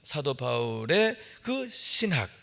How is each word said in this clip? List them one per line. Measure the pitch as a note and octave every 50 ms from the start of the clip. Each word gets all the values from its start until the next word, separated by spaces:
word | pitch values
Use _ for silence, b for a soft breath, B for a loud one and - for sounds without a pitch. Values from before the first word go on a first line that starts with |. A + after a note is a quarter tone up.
| -
사도 | - - D3+ C3+ C#3+ C3+
바울의 | C3 B2+ B2 A#2+ A#2+ A#2+ A#2 A2+ A2+ A2 A#2 E3 G3+ A3 A3 A3 B B B B B
그 | B A#3+ B3+ C4+ B3+ A#3+
신학 | - - - - - - A3+ G#3+ E3+ B2+ G2+ F2+ - -